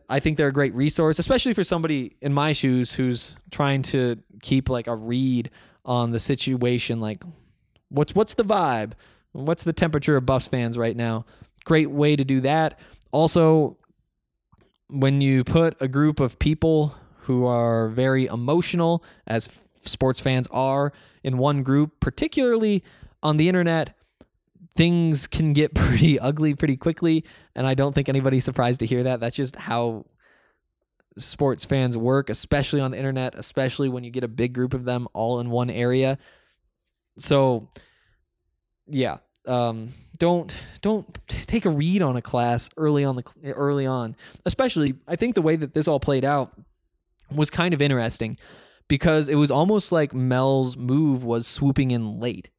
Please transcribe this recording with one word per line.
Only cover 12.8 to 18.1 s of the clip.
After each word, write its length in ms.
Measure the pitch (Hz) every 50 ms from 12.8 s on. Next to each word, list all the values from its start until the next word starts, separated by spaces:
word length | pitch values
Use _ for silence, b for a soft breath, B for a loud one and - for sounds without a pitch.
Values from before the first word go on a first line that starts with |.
| b b b b b _
Also, 680 | - 143 165 160 - - 165 160 160 156 147 - - _ _ _ _ _ _ _ _ _ _ _ _ _ _ _ _ _ _ _ _ _ _
when 320 | - 139 139 131 135 139 139
you 240 | 139 135 135 131 123
put 320 | - - 165 165 165 - -
a 60 | 135 131
group 300 | 131 139 151 151 147 -
of 200 | 135 120 - -
people 560 | - 147 156 - - 160 160 156 151 147 - B B B B - -
who 200 | - 127 123 123
are 420 | 123 120 120 117 117 117 113 113 110
very 360 | 110 123 127 135